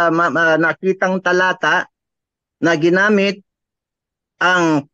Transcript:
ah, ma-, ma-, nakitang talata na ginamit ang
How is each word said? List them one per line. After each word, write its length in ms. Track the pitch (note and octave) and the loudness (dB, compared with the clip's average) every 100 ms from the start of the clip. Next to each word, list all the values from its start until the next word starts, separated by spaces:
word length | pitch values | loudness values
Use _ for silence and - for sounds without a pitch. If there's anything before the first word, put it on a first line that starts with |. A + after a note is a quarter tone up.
ah, 80 | E3+ | 0
ma-, 220 | E3 E3+ | 0 0
ma-, 240 | D#3+ E3 D#3+ | 0 0 2
nakitang 640 | E3 D#3 F#3+ F#3+ F#3+ F#3+ | 0 -2 -4 -2 -2 -2
talata 640 | F3+ F3+ F#3 F3+ D3+ F3 - _ _ _ _ _ _ _ | -2 0 0 -2 -2 -2 -4 _ _ _ _ _ _ _
na 160 | D#3+ | -2
ginamit 640 | E3 E3+ F#3 G#3 G3+ G3 G3+ _ _ _ _ _ _ _ _ _ - | 0 2 2 2 2 0 -4 _ _ _ _ _ _ _ _ _ -4
ang 460 | F3 F3+ E3 D3+ D3 | 0 2 2 -2 -4